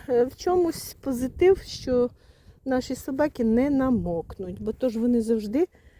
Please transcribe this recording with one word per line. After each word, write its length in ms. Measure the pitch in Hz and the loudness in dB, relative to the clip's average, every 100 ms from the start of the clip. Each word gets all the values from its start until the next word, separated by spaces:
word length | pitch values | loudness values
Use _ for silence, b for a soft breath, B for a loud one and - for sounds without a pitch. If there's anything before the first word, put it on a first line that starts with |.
| B | B
е, 160 | 240 | 2
в 120 | 262 - | 2 0
чомусь 600 | 359 359 339 - - - | 0 2 2 -2 -10 -10
позитив, 580 | 277 247 254 - 359 269 | -6 -4 -4 2 4 4
що 520 | - - - 247 247 - b b b b | 0 -10 -2 0 0 -4 b b b b
наші 300 | 262 254 247 | -4 -2 -2
собаки 500 | 254 - 269 294 - | -8 -6 -2 -2 0
не 260 | 226 226 285 | 2 2 2
намокнуть, 920 | 269 262 226 175 165 - - 185 196 | 2 2 0 0 -4 -6 -10 -10 -8
бо 100 | 208 | -8
то 160 | - 262 | -2 -2
ж 120 | 220 | 0
вони 200 | 240 240 | 2 2
завжди... 480 | 220 226 208 262 359 b b | 2 0 0 -2 -2 b b